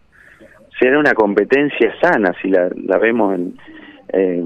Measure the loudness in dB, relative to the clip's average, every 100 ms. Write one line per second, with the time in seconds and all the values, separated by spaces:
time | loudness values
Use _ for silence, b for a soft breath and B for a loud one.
0 | _ B B B B B -20 -2 0 2
1 | 2 2 2 0 2 2 0 0 -2 0
2 | 0 2 0 -2 0 0 0 -4 -2 0
3 | 0 0 0 -2 -6 -12 B B B B
4 | -6 -2 -2 -2